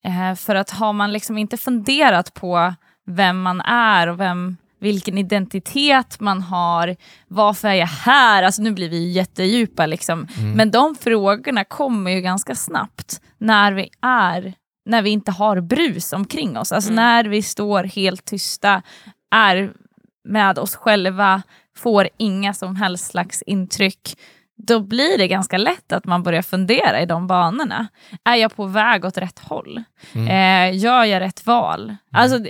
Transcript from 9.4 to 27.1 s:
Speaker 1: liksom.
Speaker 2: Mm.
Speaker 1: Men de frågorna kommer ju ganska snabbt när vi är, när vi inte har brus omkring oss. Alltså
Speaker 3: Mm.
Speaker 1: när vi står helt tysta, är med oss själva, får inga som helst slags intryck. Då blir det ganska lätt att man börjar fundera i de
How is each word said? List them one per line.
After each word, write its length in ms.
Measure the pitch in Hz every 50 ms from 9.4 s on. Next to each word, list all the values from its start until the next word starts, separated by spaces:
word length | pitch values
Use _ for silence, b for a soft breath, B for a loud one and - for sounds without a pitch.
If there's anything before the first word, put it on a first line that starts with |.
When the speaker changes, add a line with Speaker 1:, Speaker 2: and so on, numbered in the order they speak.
| 185 190 220 247 226 - - - 165
Speaker 1:
liksom. 420 | 156 160 - - - 165 165 160 165 - -
Speaker 2:
Mm. 140 | - -
Speaker 1:
Men 180 | 208 214 220 214
de 240 | 202 233 277 311 302 -
frågorna 640 | - 247 233 214 196 196 202 226 262 294 262 214 196
kommer 460 | _ - - 294 269 233 208 190 180
ju 100 | 185 185
ganska 340 | 180 185 185 196 - - 247
snabbt 680 | - - - 330 - 208 - _ - - - - - b b b b
när 340 | 214 220 220 208 202 202
vi 180 | 190 190 190 - _ _
är, 520 | - 254 254 233 196 180 170 185 185 190 185 _ _ _ _ _ _
när 160 | 202 233 226
vi 80 | 196 208
inte 200 | 208 214 196 -
har 300 | 185 175 208 214 202 180
brus 520 | 175 170 240 294 339 294 175 - - -
omkring 460 | - 190 202 - - 311 302 196 123 110
oss. 140 | 110 -
Alltså 180 | - 214 196 214
Speaker 3:
Mm. 140 | 220 226 226
Speaker 1:
när 200 | 240 233 233 233
vi 180 | 208 208 214
står 420 | 202 - - - 208 208 208 190 185
helt 400 | 190 - 202 190 185 180 185 _
tysta, 580 | - 208 190 - - - - - 202 196 185 B B B B B 208 B B _ _
är 420 | - 220 220 196 185 185 196 190 - - _ _ _ _ _ _ _ _ _ -
med 300 | 202 - 202 196 185 -
oss 180 | 123 202 -
själva, 680 | - - 233 208 202 180 185 185 190 202 196 190 196 190 b b b b b _
får 320 | - - 240 220 202 190 - _
inga 380 | _ 220 208 190 196 202 202 202
som 220 | - 196 185 190
helst 300 | 185 214 185 180 180 - -
slags 320 | - 180 180 180 - -
intryck. 760 | - - 202 190 185 180 - - 196 190 - _ _ - - b b b b b b b _ - 208
Då 140 | - 233 220
blir 380 | 202 196 220 247 277 330 381 226
det 100 | 190 180
ganska 300 | 190 190 190 - - 185
lätt 340 | 214 294 359 - _ _
att 120 | - 190 _
man 180 | 190 175 180
börjar 200 | 175 180 170 165
fundera 580 | 185 - - 185 185 180 233 - 440 - 104 117
i 40 | 170
de 200 | 175